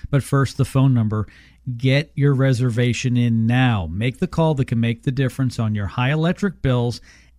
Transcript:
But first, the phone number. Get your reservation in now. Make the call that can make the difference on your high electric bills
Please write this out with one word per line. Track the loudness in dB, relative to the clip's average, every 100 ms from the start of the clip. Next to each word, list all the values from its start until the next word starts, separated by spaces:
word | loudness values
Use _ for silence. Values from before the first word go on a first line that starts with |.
| -2
But | -2
first, | 0 0 0 -2
the | -2
phone | 2 4
number. | 4 0 -2 -6 -12 -20 -14 -12 -4
Get | 0 0 -2
your | 0 2
reservation | 4 2 2 0 0 0 0 0 2
in | 2 2 2
now. | 2 2 0 -4
Make | -4 -4 -4
the | -4
call | 0 0 0
that | 0
can | 0
make | 0 -2
the | -4
difference | -2 -2 -2 -4 -2
on | -2
your | -2 -4
high | -2 -2
electric | 0 0 0 -4 -2
bills | 0 0 0 -4 -14 -20 -20